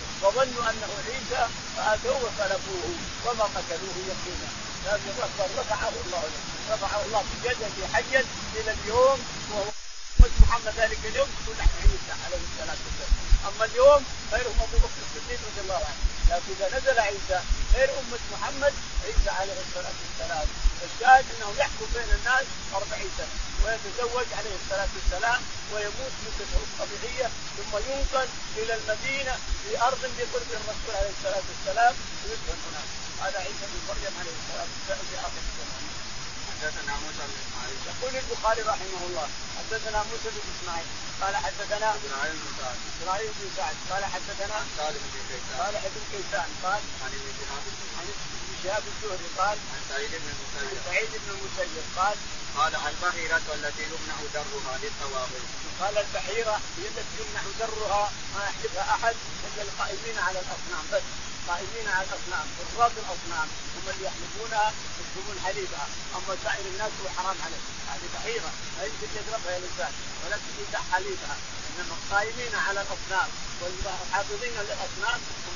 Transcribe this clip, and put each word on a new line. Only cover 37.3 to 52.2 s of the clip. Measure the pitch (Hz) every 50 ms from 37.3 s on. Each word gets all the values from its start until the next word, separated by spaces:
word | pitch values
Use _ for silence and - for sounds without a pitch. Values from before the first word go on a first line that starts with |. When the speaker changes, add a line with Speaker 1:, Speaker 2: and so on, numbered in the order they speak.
Speaker 2:
بن | 415 - -
إسماعيل. | - - - - 392 403 - - -
Speaker 1:
يقول | - - 247 262 262 262
البخاري | 254 - 233 196 202 220 226 226 214 214
رحمه | - - 190 190 190 180 175 180
الله: | 180 165 147 139 - - - - - -
حدثنا | - - 220 220 - 220 214 214 208 214
موسى | 226 220 - 220 -
بن | 208 196 180 165
إسماعيل | - 165 175 170 170 165 - - - - - - -
قال | 190 196 196 208 -
حدثنا | 190 196 202 202 196 208 208 214 220 208 208
Speaker 2:
إبراهيم | 208 208 220 220 240 240 - - -
بن | - - -
سعد. | 135 127 123 - - - - -
Speaker 1:
إبراهيم | 165 180 190 208 220 214 - 190
بن | 196 185 165
سعد | 196 180 156 156 - - -
قال | 185 196 196 185 175
حدثنا | 185 190 208 196 175 196 202 214 214
Speaker 2:
عن | - - - 156
صالح | 151 156 - - - -
بن | - - - -
كيسان. | 135 127 - - - -
Speaker 1:
صالح | 180 208 208 214 - 196 -
بن | 214 - -
كيسان | 208 202 180 - 208 190 160 151 - - 180
قال | 185 202 208 - - - -
Speaker 2:
عن | - - 208 208
ابن | 208 208 208 214
شهاب | 214 214 453 440 415 403
الزهري. | 427 427 - - - 311
Speaker 1:
عن | 349 392 208
ابن | - - - - - - - - -
شهاب | 170 180 208 214 208 208
الزهري | 190 - 214 208 185 180 170 - - 190
قال | 190 208 214 196 - -
Speaker 2:
عن | 156 - - -
سعيد | 139 139 147 156 165 165
بن | - - -
المسيب. | - - - - 202 202 202
Speaker 1:
عن | 190 - - 180
سعيد | 180 196 220 214 220 214
بن | - 208 196
المسيب | 196 196 190 - 190 180 170 - 240 - - - 185
قال | 190 208 208 202